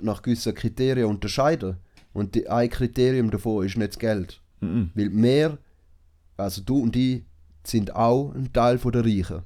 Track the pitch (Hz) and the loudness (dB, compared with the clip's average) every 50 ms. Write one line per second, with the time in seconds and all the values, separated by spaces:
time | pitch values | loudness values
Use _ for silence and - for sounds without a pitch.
0 | 95 110 104 - - 123 120 117 - 117 101 - - 110 - - 131 131 131 127 | -4 -4 -4 -2 -2 -2 -2 -2 -2 -4 -4 -4 -4 -4 -2 0 0 0 2 2
1 | 117 107 104 104 - 101 - - 135 151 165 139 101 95 92 90 - - _ _ | 2 0 0 -2 -4 -4 0 0 2 2 2 0 -2 -6 -8 -8 -12 -18 _ _
2 | - _ - 104 104 92 - 117 - - 101 120 120 120 - - 127 117 - 131 | -20 _ -6 -6 -4 -2 -2 -2 -2 0 2 2 2 0 0 -2 -2 -2 2 2
3 | 123 127 131 127 117 110 110 98 - 117 110 104 95 98 98 117 107 101 - - | 2 2 4 2 0 0 0 -2 -2 -2 0 0 0 -2 -2 -2 -2 -4 -4 -4
4 | - 110 107 98 90 - - - _ _ _ _ 104 80 90 120 101 85 - 107 | -2 -2 -2 -2 -4 -8 -12 -18 _ _ _ _ -6 -2 -2 -2 -2 -2 -2 -2
5 | 104 98 92 107 113 120 135 147 151 160 147 - - _ _ _ _ _ - _ | -2 0 2 4 4 4 4 4 2 0 -2 -6 -12 _ _ _ _ _ -20 _
6 | _ _ _ _ _ _ _ - 98 98 95 95 95 120 131 139 120 117 113 127 | _ _ _ _ _ _ _ -6 -6 -6 -6 -6 -2 0 0 2 2 2 2 2
7 | 131 127 127 120 - - - - - - - - - - - 113 101 - - 101 | 0 0 0 -4 -8 -14 -20 -20 -20 -20 -20 -18 -6 -2 0 0 0 0 0 2
8 | 113 117 123 135 143 143 - 131 135 120 - 123 117 123 123 127 127 123 117 120 | 2 4 4 2 0 -2 -6 -6 -6 -2 2 4 4 4 4 2 2 0 2 2
9 | 113 113 104 98 90 - 82 82 - | 2 2 2 0 0 -4 -6 -8 -4